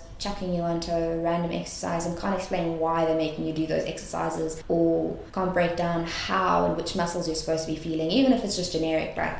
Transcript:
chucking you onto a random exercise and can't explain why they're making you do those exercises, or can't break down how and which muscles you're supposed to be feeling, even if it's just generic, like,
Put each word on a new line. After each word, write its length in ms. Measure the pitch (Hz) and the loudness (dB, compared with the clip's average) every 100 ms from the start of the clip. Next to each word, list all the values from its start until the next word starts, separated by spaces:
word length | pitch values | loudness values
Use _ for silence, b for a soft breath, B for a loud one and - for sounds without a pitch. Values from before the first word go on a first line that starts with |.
| - - | -14 -8
chucking 340 | 202 196 180 | -6 -4 -2
you 80 | 175 | 0
onto 300 | 170 170 170 | 0 0 0
a 260 | 170 165 165 | 0 2 0
random 340 | 170 170 170 | 0 0 0
exercise 540 | 170 - - 180 170 170 | -2 -6 -6 -2 -2 -2
and 140 | 170 | -2
can't 160 | 196 185 | -2 -2
explain 420 | - 180 165 165 | 0 0 0 0
why 260 | 165 165 160 | 2 2 4
they're 120 | 160 | 2
making 280 | 156 156 160 | 0 -2 -2
you 40 | |
do 120 | 156 160 | -2 0
those 180 | 160 156 | 0 -2
exercises, 760 | 165 - 165 165 165 160 - - | -6 -6 -4 -2 -2 -4 -4 0
or 480 | 170 165 165 160 170 - | 2 4 2 0 -4 -6
can't 200 | 190 185 175 | -2 0 2
break 200 | 170 170 | 2 2
down 300 | 170 170 170 | 0 0 -2
how 600 | - - 185 185 175 175 | -4 -2 2 4 4 2
and 120 | 165 | 0
which 180 | - 185 | -2 -2
muscles 300 | 170 175 160 | 0 -2 -2
you're 80 | 156 | -2
supposed 300 | - 160 160 | 0 0 -2
to 60 | |
be 60 | 156 | -4
feeling, 340 | 165 160 160 | -4 -2 2
even 200 | 220 262 | 6 6
if 120 | 233 | 6
it's 120 | 196 180 | 2 -2
just 160 | 175 | 0
generic, 420 | 160 160 160 - - | 0 2 0 0 -2
like, 200 | 156 | -2